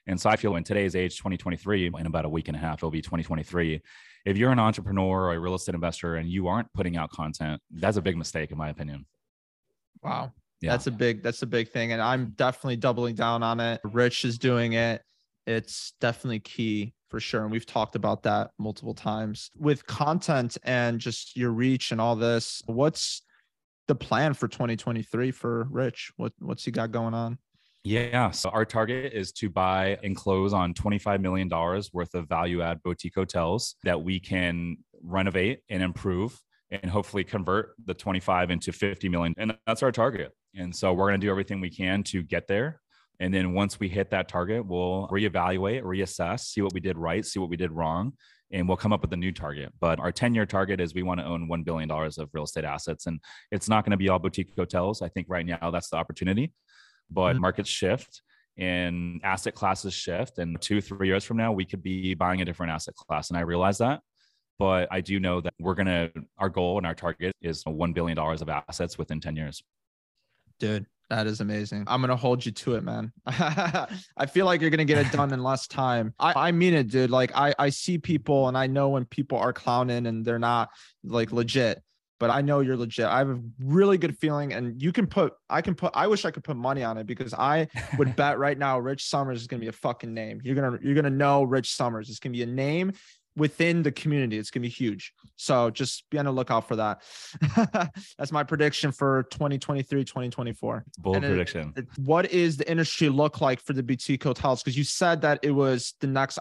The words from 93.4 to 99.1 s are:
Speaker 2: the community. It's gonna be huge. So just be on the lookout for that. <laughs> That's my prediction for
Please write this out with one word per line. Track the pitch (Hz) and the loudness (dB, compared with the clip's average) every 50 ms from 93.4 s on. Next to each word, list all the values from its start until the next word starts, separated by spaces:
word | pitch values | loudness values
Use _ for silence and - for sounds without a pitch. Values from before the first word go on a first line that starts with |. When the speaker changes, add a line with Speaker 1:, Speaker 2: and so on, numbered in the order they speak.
| 156 147 - - 165 170 170 170 | 0 2 2 4 4 4 4 4
Speaker 2:
the | 160 147 | 4 2
community. | 135 - - 156 147 143 131 117 107 | 0 0 0 2 2 2 2 0 0
It's | 107 104 - | -2 -4 -4
gonna | - 123 | -4 -4
be | 120 120 | -4 -4
huge. | 117 - 131 110 101 92 - - _ _ - - _ | -4 -2 -2 0 -2 -2 -6 -14 _ _ -20 -20 _
So | - - - 143 123 120 113 | -6 0 2 4 4 4 2
just | 101 - 135 - - - - - | 2 -2 -4 -4 -6 -8 -8 -4
be | 147 147 | -2 -2
on | 143 | 0
the | 139 | 0
lookout | 131 131 123 - 123 113 - | 0 0 0 2 2 0 0
for | - 120 | 0 0
that. | 110 107 107 98 - - - - - - - - - 160 143 - | 0 0 0 -2 -4 -8 -18 -18 -18 -16 -10 -4 0 0 2 4
<laughs> | 233 220 - - 208 175 147 - 196 202 - - - | 4 2 4 2 0 -2 -2 -6 -12 -18 -14 -10 -8
That's | 143 135 | -4 -2
my | 156 147 143 | 0 0 0
prediction | - 160 147 151 151 - - - 143 | 0 2 4 4 4 2 2 0 0
for | 131 - 143 139 | 0 2 2 2